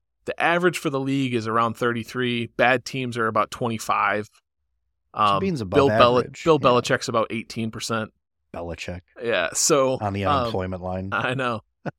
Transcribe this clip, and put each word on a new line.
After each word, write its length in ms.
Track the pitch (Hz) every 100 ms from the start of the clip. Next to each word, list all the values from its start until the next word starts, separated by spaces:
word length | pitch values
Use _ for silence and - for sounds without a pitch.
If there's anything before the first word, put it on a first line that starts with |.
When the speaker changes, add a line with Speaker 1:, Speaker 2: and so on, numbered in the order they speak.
| _ _ -
Speaker 1:
The 120 | -
average 360 | 151 175 175 -
for 120 | 165
the 100 | 135
league 320 | 135 135 135
is 120 | 120 110
around 280 | 113 117 110
thirty-three. 680 | 123 117 107 127 123 120 113 -
Bad 260 | 123 131
teams 320 | - 135 127 117
are 100 | 110
about 240 | 110 98
twenty-five. 760 | - 120 110 - 104 104 101 104 _ _ _ _ _ _ _ _
Um, 260 | - 107 98
Speaker 2:
Beane's 200 | 190 160
above 140 | 101 143
Speaker 1:
Bill 100 | 139
Beli-, 320 | 110 120 123
Speaker 2:
average, 200 | 120 135
Speaker 1:
Bill 140 | 165 156
Speaker 2:
yeah. 80 | 127
Speaker 1:
Belichick's 400 | 123 120 127 -
about 200 | 117 107
eighteen 400 | 113 - - 113
percent. 420 | 113 - 113 110 _ _ _ _
Speaker 2:
Belichick. 480 | 85 87 80 - 87 - -
Speaker 1:
Yeah, 280 | 120 101 85
so, 460 | - - 151 135 131
Speaker 2:
On 120 | 104
the 140 | 98 95
Speaker 1:
um, 160 | 139
Speaker 2:
unemployment 380 | 120 110 92 92
line. 280 | 90 92 95
Speaker 1:
I 240 | 101 123
know. 280 | 127 123 120 - _ -